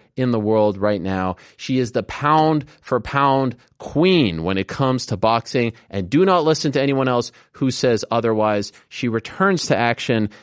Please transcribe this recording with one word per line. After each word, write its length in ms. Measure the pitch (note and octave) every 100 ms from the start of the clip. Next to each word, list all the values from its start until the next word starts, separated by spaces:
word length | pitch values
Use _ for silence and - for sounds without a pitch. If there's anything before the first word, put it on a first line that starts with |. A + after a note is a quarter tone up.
| _ -
in 140 | B2+
the 100 | A2+
world 360 | G#2+ A2 G#2+ G2
right 240 | G#2 G2+
now. 360 | F#2 F#2+ F#2 F2+ - -
She 240 | - B2+
is 140 | A#2+
the 100 | A#2+
pound 640 | G#2 - D3 D#3 D#3 D#3 D3+ _
for 180 | - B2
pound 560 | - C#3 C#3 C3+ C3 - _ -
queen 680 | - C#3+ F3+ F3+ A2 D#2+
when 140 | E2 F#2+
it 100 | F#2+
comes 380 | - C3 C3 -
to 100 | G2
boxing, 540 | A2 A#2 - C3 A#2 - _
and 200 | G2+ F#2+
do 160 | C#3+ F#3+
not 180 | F3+
listen 300 | D#3 D3+ D3+
to 80 | C3+
anyone 260 | C#3 C3+ C3
else 240 | B2 A#2+ - _
who 180 | - C3+
says 320 | - C3 A2+ -
otherwise. 600 | A#2 A2+ G#2+ G#2+ G#2 G#2 - _
She 180 | - B2
returns 600 | A2 - - G3 F3+ -
to 100 | A#2+
action 520 | A#2+ A#2+ - A2+ G#2 -